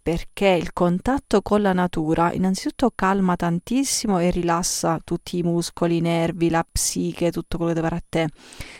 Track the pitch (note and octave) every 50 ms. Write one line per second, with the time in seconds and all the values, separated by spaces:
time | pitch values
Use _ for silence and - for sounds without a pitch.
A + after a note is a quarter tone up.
0 | _ D#3 E3 E3+ - - _ - G3+ G3 F#3 E3 E3+ E3+ - - F3+ F3 F3 F#3
1 | - B3 C4 C#4+ - _ - G3+ - - G#3 G#3 G#3 G3 F#3 F3+ F3+ F3 - F3
2 | D#3 D3+ D#3+ D#3+ E3+ E3+ - - F#3 F#3+ F#3+ - - D4 - - C#4 A3+ - -
3 | G3 F#3+ G3 G3 F#3+ F3+ F3+ - F3 E3+ E3+ F3 _ - A#3 C4 C#4 C4 - -
4 | - A3 G3 F3 E3+ F3+ F3 F3+ E3+ E3+ E3+ E3+ F3+ - - - - E3+ E3 D#3+
5 | - - F3 F3 _ - - F3 E3+ E3+ E3+ E3+ E3+ - - - F3 E3+ E3+ E3
6 | E3 E3+ E3+ E3+ E3 E3 E3 E3 E3 E3+ E3 E3 E3+ _ _ - - - - F3+
7 | F3+ F3 D#3+ - E3+ E3+ E3 E3+ E3 _ - E3+ E3+ E3+ E3 E3 E3 E3 E3+ E3+
8 | - _ - E3 D#3+ D#3 - - - - - - - - -